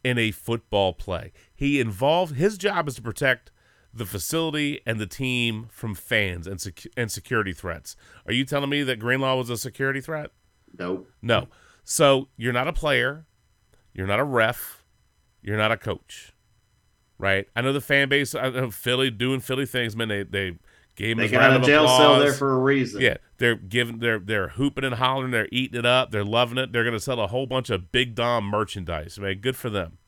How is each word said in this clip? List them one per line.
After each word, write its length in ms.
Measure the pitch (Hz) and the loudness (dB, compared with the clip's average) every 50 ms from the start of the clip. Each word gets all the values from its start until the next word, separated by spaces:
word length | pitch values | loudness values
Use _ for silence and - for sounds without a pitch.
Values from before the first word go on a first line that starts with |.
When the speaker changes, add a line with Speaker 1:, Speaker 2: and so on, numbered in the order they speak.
| - | 0
Speaker 1:
in 140 | 127 123 | 0 2
a 140 | 117 113 110 | 2 0 0
football 640 | 101 - - - 117 117 _ _ 107 101 98 92 90 | -2 -6 -4 -4 -4 -4 _ _ 2 2 2 2 0
play. 380 | - - - 92 80 71 - _ _ _ _ _ | -4 -8 -6 -6 -6 -8 -12 _ _ _ _ _
He 260 | - 139 143 143 139 | -4 0 0 2 2
involved, 560 | 120 113 101 92 131 143 160 175 185 160 143 | 0 0 -2 0 2 2 2 2 0 -2 -2
his 220 | 123 165 208 214 | 0 0 0 0
job 300 | 180 185 202 196 175 165 | 0 -4 -2 0 0 -2
is 80 | 143 131 | -2 -6
to 60 | - | -8
protect 500 | 110 117 - - 143 131 123 - _ - _ _ _ _ _ _ _ _ | -10 -10 -6 -2 0 0 0 0 _ -20 _ _ _ _ _ _ _ _
the 140 | - 113 113 | -10 -10 -8
facility 760 | 90 101 98 - - 156 165 165 160 147 151 147 143 147 - _ | -6 -6 -6 -6 -2 -2 -2 -2 -2 -2 -2 -2 -2 -4 -6 _
and 140 | - 113 110 | -6 -4 -4
the 80 | 107 | -6
team 580 | 95 - - 135 131 127 123 120 117 110 107 113 110 | -8 -6 -6 -4 -2 0 0 0 -2 -2 -4 -10 -14
from 240 | - - - 110 98 | -14 -10 -8 -8 -8
fans 500 | - - - 120 110 101 92 87 87 80 | -8 -6 -2 0 0 2 0 -2 -6 -8
and 160 | 90 98 92 | -10 -10 -8
sec-, 240 | - 98 - - - - _ | -10 -12 -12 -14 -20 -10 _
and 160 | 127 120 107 | -4 -4 -4
security 420 | - 104 - - 123 113 104 95 87 | -6 -10 -6 -2 0 0 0 -2 -6
threats. 420 | - - 90 80 - - - - - _ - - - _ | -6 -8 -8 -8 -8 -12 -18 -20 -20 _ -20 -20 -16 _
Are 60 | - 110 | -2 -2
you 120 | 127 135 | -2 0
telling 240 | 131 147 143 143 139 | 0 -2 -2 0 0
me 140 | 143 147 143 | -2 -2 0
that 160 | 131 127 110 | -2 -4 -2
Greenlaw 360 | 107 123 127 135 135 131 131 | 0 0 0 0 2 0 0
was 140 | 131 123 117 | 0 -2 -4
a 80 | 120 | -6
security 420 | 110 - 127 - - 139 135 135 139 | -6 -8 -10 -6 -4 -4 -2 -2 -4
threat? 280 | 127 - 160 151 151 - _ _ _ _ _ _ _ _ - | -6 -8 -10 -10 -10 -12 _ _ _ _ _ _ _ _ -14
Speaker 2:
Nope. 320 | - - 90 95 92 - _ _ _ - | -10 -6 -6 -6 -6 -8 _ _ _ 0
Speaker 1:
No. 240 | 117 117 95 - - _ _ _ _ _ _ _ | 2 2 2 2 -2 _ _ _ _ _ _ _
So 440 | - - - 151 139 135 131 135 _ _ | -6 2 4 6 6 6 4 2 _ _
you're 160 | - 113 123 120 | -6 -4 -2 0
not 140 | 123 131 | 0 -2
a 60 | 160 160 | 0 -2
player. 520 | - 156 151 139 123 120 131 143 156 160 _ _ _ _ _ _ _ _ _ _ _ _ _ | -2 0 2 2 2 2 0 -4 -8 -16 _ _ _ _ _ _ _ _ _ _ _ _ _
You're 140 | _ 95 95 | _ -6 -2
not 140 | 98 101 110 | 0 0 0
a 40 | 143 | 0
ref. 600 | 147 131 117 110 110 123 - - - - _ _ _ _ _ _ _ _ _ _ _ _ _ | 2 4 4 4 4 2 -4 -10 -14 -16 _ _ _ _ _ _ _ _ _ _ _ _ _
You're 160 | - 101 104 | -6 -4 0
not 140 | 107 107 110 | 0 2 2
a 60 | 113 | 0
coach. 560 | 104 - 110 92 - _ _ - - - - _ _ _ _ _ _ _ _ _ _ _ _ _ _ _ _ _ | -2 -2 -6 -6 -6 _ _ -20 -20 -20 -20 _ _ _ _ _ _ _ _ _ _ _ _ _ _ _ _ _
Right? 320 | - 98 98 98 95 101 _ _ | -4 0 0 0 0 -2 _ _
I 80 | 117 | -2
know 120 | 123 135 139 | 0 0 0
the 80 | 143 | -2
fan 260 | - - 143 139 139 | 0 2 4 4 4
base, 260 | 135 139 143 139 - - | 4 2 0 0 -2 -4
I 160 | 120 123 131 | -4 -4 -2
know 220 | 120 127 131 120 | -2 -2 -4 -4
Philly 400 | 104 - - 123 123 127 131 131 | -6 -6 -2 -2 0 2 0 -2
doing 300 | 113 101 123 127 135 131 | 0 -2 -2 -2 -2 -2
Philly 240 | - - 131 135 139 | -2 -4 -4 -2 -2
things, 280 | 123 - 127 120 113 107 | -2 -2 -2 -2 -2 -2
man. 140 | 113 117 | -4 -2
They, 160 | 110 104 101 101 | -2 -2 -4 -4
they 340 | - - 98 98 92 85 - _ - _ _ _ _ _ | -4 -4 -4 -2 -4 -6 -10 _ -20 _ _ _ _ _
gave 180 | - 98 113 113 | -6 -4 -2 0
him 40 | |
Speaker 2:
They 60 | 113 113 | 0 0
Speaker 1:
his 80 | 107 120 | 2 4
Speaker 2:
got 60 | 120 | 6
Speaker 1:
round 140 | 113 127 131 | 6 6 6
Speaker 2:
a 20 | |
Speaker 1:
of 60 | 127 127 | 6 6
Speaker 2:
jail 180 | 135 147 151 156 | 6 6 8 8
Speaker 1:
applause. 140 | 139 127 127 | 8 8 8
Speaker 2:
cell 200 | 127 127 - 127 | 10 8 8 8
there 120 | 143 143 | 6 4
for 220 | 135 135 139 139 131 | 2 2 0 0 2
a 60 | 127 | 2
reason. 420 | 131 135 139 135 127 117 104 101 | 4 4 2 2 0 -2 -2 0
Speaker 1:
Yeah, 160 | - 113 - - _ _ _ _ | 2 2 2 0 _ _ _ _
they're 160 | 127 120 113 | 2 2 2
giving, 440 | 92 92 92 101 123 123 117 117 113 | 0 -4 -4 -2 -2 -2 -2 -4 -2
they're, 200 | 117 120 113 107 | 0 0 0 -2
they're 280 | 87 101 110 101 92 82 | -2 -2 -2 -2 -2 -4
hooping 360 | - 117 135 143 - 135 135 | -2 -2 -2 -2 -2 -2 -4
and 100 | 131 123 | -4 -2
hollering, 360 | 113 131 127 135 135 131 127 | 0 0 0 0 -2 -4 -2
they're 180 | 123 113 104 - | 0 -2 -2 0
eating 280 | - 123 131 - - 120 | -2 -2 -2 -2 -4 0
it 60 | 117 | 2
up, 260 | 120 123 127 131 - | 4 4 4 2 0
they're 120 | 110 104 101 | -2 -4 -2
loving 340 | 101 110 117 123 120 120 | 0 2 2 2 2 0
it. 140 | 131 131 120 | -4 -4 -2
They're 140 | 120 120 113 | 0 0 0
gonna 120 | 120 117 107 | 0 -2 -4
sell 200 | - 143 127 117 | -4 -4 -2 -2
a 80 | 104 | -2
whole 180 | 92 113 127 135 | -2 -2 -4 -4
bunch 240 | 117 127 131 120 - | -2 -4 -4 -2 -2
of 220 | 110 92 90 - | -4 -4 -4 0
Big 240 | - 123 127 123 113 | 0 0 0 0 -2
Dom 300 | 120 117 120 120 117 104 | -2 0 2 2 0 0
merchandise, 760 | 101 104 107 107 - - 101 87 85 85 78 78 - - 98 | 0 -2 -2 -2 -2 -4 -8 -6 -6 -6 -6 -8 -10 -12 -8
man. 200 | 101 98 98 98 | -6 -6 -6 -2
Good 180 | 101 131 127 | -4 -4 -4
for 120 | - - 120 | -4 -6 -4
them. 280 | 104 98 85 82 82 - _ | -2 -4 -4 -6 -12 -20 _